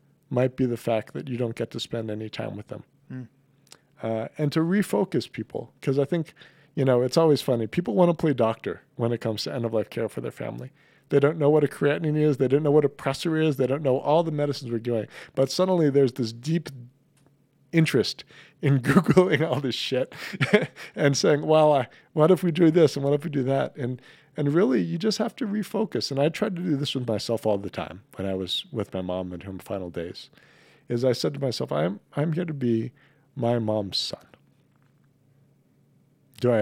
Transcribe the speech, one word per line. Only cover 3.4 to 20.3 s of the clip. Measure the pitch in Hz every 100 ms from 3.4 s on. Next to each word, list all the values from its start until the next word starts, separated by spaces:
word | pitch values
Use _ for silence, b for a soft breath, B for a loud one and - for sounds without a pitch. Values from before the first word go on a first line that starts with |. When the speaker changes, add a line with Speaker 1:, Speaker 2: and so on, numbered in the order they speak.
| _ _ _ B B -
Speaker 1:
Uh, | 113 113 123 -
and | 147
to | 160
refocus | 165 202 190 208 190 127 -
people, | - 110 113 117 _
'cause | - 135
I |
think, | 139 170 156 - B B B -
you |
know, | 131 123
it's | 127 165
always | 165 139
funny. | - 120 110
People | - 180 202
wanna | 175
play | 165 165
doctor | 127 113 113 98 82 _ -
when | 117
it | 117
comes | 120 107
to | -
end-of-life | 135 117 113 -
care | - 110
for | -
their | 117
family. | - 120 113 127 b b b b
They | 139
don't | 139 165
know | 147
what | 151
a | 143
creatinine | - 147 160 160 151
is. | 151 135
They | 127
don't | 143
know | 151
what | 147
a | 139
pressor | - 139 135 170 160
is. | 160 131
They | 127
don't | 143
know | 147 127
all | 143 156
the | 165
medicines | 151 147 131 123
we're | 117
doing. | 117 117 107 B B
But | - 135
suddenly | - 185 185 151
there's | 139 135
this | - 113
deep | 117 147 165 - 135 120 _ _ _ _ _ _ _ _
interest | 170 160 127 95 - - B B B
in | 139 139
<laughs> | 117
Googling | 180 165 175 185 143 165
all | 131
this | 135 -
shit | - 127 131 - B